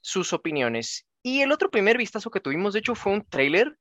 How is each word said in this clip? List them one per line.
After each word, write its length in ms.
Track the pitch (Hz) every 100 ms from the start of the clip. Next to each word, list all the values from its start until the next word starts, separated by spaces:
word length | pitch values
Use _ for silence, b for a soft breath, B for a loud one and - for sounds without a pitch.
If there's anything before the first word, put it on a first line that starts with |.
sus 320 | - 190 175
opiniones. 720 | 170 165 151 123 117 117 - _ _
Y 160 | 247 262
el 100 | 285
otro 200 | 302 381
primer 260 | 226 196 233
vistazo 320 | 220 220 233
que 80 | 196
tuvimos, 320 | - 143 202
de 60 | 202
hecho, 160 | 214
fue 180 | 240 -
un 120 | 202
tráiler 520 | - - 139 165 269 -